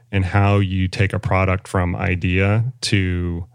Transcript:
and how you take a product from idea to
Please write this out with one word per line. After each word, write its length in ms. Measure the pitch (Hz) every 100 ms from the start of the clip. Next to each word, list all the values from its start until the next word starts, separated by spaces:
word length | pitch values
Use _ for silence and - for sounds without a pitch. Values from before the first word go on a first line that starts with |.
| _
and 100 | 98
how 360 | 90 101 101 101
you 280 | 95 92 92
take 240 | - 95
a 60 | 104
product 480 | - 95 95 92 -
from 280 | 95 87 -
idea 760 | 92 92 90 90 98 110 120 -
to 640 | - 101 92 90 87 85 85